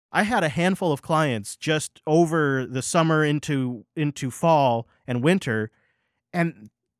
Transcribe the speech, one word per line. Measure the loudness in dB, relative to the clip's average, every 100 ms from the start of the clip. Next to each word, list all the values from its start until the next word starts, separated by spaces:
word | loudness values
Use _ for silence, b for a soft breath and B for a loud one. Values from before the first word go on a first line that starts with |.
| _
I | 0
had | 2 2
a | 0
handful | 0 0 0 0
of | -2
clients | 0 0 0 -2 -6 -8
just | -2 -2 -2 _ 0
over | 2 4 2 0 0
the | -4 -6
summer | -2 0 2 2
into, | 2 0 -2 -4 -4 -6 -10
into | -4 -4 -4 -8
fall | -2 2 4 2 0 -4 _ -6
and | -2
winter, | 2 2 0 -4 -4 _ _ _ _ _ _
and | -4 -4 -4 -18 _ _